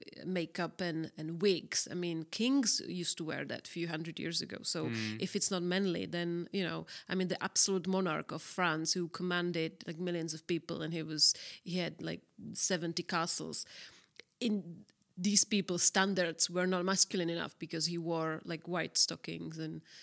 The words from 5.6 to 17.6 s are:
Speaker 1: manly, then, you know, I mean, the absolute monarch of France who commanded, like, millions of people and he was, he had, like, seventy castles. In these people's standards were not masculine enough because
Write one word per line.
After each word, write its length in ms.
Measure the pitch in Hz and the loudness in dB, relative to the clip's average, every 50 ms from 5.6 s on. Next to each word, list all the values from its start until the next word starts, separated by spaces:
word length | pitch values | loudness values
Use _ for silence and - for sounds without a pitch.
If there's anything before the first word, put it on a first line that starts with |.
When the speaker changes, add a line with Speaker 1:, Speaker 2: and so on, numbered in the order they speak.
| 175 | 0
Speaker 1:
manly, 420 | 175 180 190 202 196 170 175 - | 0 2 2 2 2 0 -2 -2
then, 420 | 170 160 170 175 170 170 175 175 - - | -4 -4 -2 -2 -2 -2 -2 -4 -4 -4
you 120 | 196 190 | -2 -2
know, 220 | 165 165 160 165 - - - - - | -2 -2 -6 -8 -10 -12 -14 -8 -4
I 60 | - | -2
mean, 140 | 185 185 175 | 0 0 0
the 140 | 175 - - | 0 -2 -4
absolute 440 | 190 - - - - 196 190 160 | 0 4 6 6 6 4 2 0
monarch 440 | 175 190 190 185 180 156 151 156 - 147 | 0 0 2 2 0 0 -2 -4 -6 -8
of 100 | 156 - | -8 -6
France 520 | - - - 185 175 156 156 160 160 - | -6 -2 0 2 2 2 0 0 0 0
who 140 | 185 175 165 | 0 -2 -4
commanded, 760 | - - 170 180 175 175 175 175 170 170 160 160 165 - - | -4 -4 -2 0 0 0 0 0 0 0 -2 -2 -4 -8 -10
like, 120 | - 170 160 | -10 -8 -4
millions 360 | 180 180 175 170 160 165 156 | -4 -2 -2 -2 -2 -4 -6
of 100 | 156 - | -6 -4
people 360 | - 175 165 - - 170 165 160 | -2 -2 -2 -2 -4 -6 -4 -4
and 100 | 156 165 | -4 -4
he 100 | 165 156 | -4 -4
was, 300 | 156 156 151 - - - - - - - - - | -4 0 2 4 4 4 2 -4 -14 -14 -14 -8
he 160 | - 170 180 | -4 -2 -2
had, 240 | 175 160 160 - 160 | -2 -2 -4 -6 -6
like, 200 | 160 165 165 - _ _ - - - 175 | -6 -6 -8 -10 _ _ -16 -12 -4 2
seventy 520 | - - - 196 170 160 170 170 - 170 | 6 6 6 6 4 0 -2 -2 -4 -2
castles. 600 | - - 170 165 175 - - 160 160 156 - - - - - - - - - - _ _ - - _ _ - | 0 0 0 2 2 0 -2 -2 -4 -4 -4 -4 -6 -8 -16 -18 -18 -20 -20 -20 _ _ -20 -20 _ _ -4
In 440 | - 240 208 202 180 170 170 - - - - _ _ _ _ - | -2 0 0 -2 -4 -6 -12 -16 -18 -20 -20 _ _ _ _ -2
these 260 | 180 208 202 202 - | 0 4 6 6 6
people's 380 | - - 202 190 - 180 175 - | 6 4 2 2 2 2 6 6
standards 680 | - - 196 190 196 196 180 180 165 160 - - - | 6 8 8 6 4 4 2 2 0 2 0 0 0
were 160 | 170 175 180 | 2 2 2
not 180 | 185 185 180 175 | 2 2 2 2
masculine 460 | 185 190 185 - - - 196 175 165 | 4 4 4 4 4 4 0 0 0
enough 280 | 170 170 165 - - | 0 -2 -4 -6 -8
because 280 | - | -10